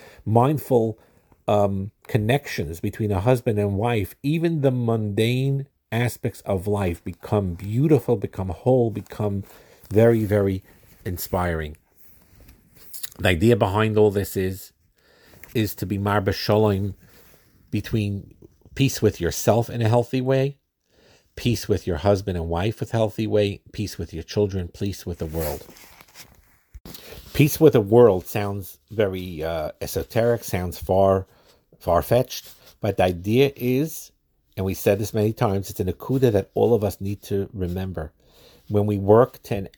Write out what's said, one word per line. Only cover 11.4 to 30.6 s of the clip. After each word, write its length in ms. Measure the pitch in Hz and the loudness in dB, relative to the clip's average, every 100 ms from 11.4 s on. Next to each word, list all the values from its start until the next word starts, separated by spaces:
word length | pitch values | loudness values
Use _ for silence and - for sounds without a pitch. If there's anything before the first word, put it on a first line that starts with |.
| 87 82 76 76 _ _ - _ _ - - - _ _ - - - - | -2 -2 -6 -12 _ _ -20 _ _ -20 -20 -20 _ _ -20 -16 -14 -2
The 80 | 101 | 0
idea 280 | 85 110 113 | 2 4 4
behind 400 | 104 101 110 107 | 2 2 2 4
all 140 | 107 | 4
this 260 | 98 95 98 | 2 -2 -4
is, 360 | 92 95 - _ _ _ _ _ _ - - | -4 -6 -14 _ _ _ _ _ _ -20 -6
is 220 | - 104 - | -2 -2 -4
to 100 | 95 | -4
be 100 | 101 | -2
marba 380 | 101 104 98 | 0 0 0
shalom, 600 | - - 107 110 98 101 - _ - - _ _ _ _ | -2 2 4 4 2 -2 -8 _ -20 -20 _ _ _ _
between 640 | 107 - 113 101 101 - - - _ _ | -6 -2 -2 -2 -4 -10 -20 -20 _ _
peace 260 | - 139 - | 0 0 2
with 200 | 107 - | 0 2
yourself 500 | 165 - - 110 117 | -2 0 2 2 0
in 100 | 120 | -2
a 80 | 110 | 2
healthy 320 | 120 113 131 | 2 0 -4
way, 380 | 127 135 135 139 _ _ _ _ _ _ _ - | 0 0 0 -6 _ _ _ _ _ _ _ -6
peace 320 | 123 113 - | -2 -2 -2
with 180 | 98 - | -2 -2
your 120 | 78 | 0
husband 380 | 98 98 98 87 | 2 2 0 -6
and 120 | 82 | -4
wife 320 | 82 101 - | -2 -2 -4
with 100 | - | -4
healthy 380 | 117 107 - 110 | -2 -2 -2 -2
way, 320 | 104 101 98 - | 0 0 -2 -12
peace 240 | - 101 - | -8 -8 -8
with 160 | 82 | -10
your 120 | 82 | -10
children, 420 | - 107 104 95 87 | -6 -2 -2 -2 -8
peace 400 | - 101 95 - | -8 -8 -6 -10
with 120 | 85 | -8
the 80 | 82 | -6
world. 380 | 78 78 71 - - - - _ - - _ _ _ _ - - - - - - | -6 -6 -8 -14 -20 -20 -20 _ -20 -20 _ _ _ _ -20 -18 -18 -18 -18 -4
Peace 280 | - 143 - | 2 2 6
with 140 | 156 | 6
the 60 | 131 | 6
world 460 | 98 117 117 92 - | 6 8 8 4 -2
sounds 520 | 104 101 101 92 - _ | -6 -4 -6 -12 -18 _
very, 520 | 104 101 92 92 80 | -2 -2 -2 -8 -6
uh, 280 | 80 82 78 - | -6 -4 -8 -8
esoteric, 640 | - 92 80 117 117 117 | -8 -6 -4 0 0 0
sounds 360 | - 92 | -4 -4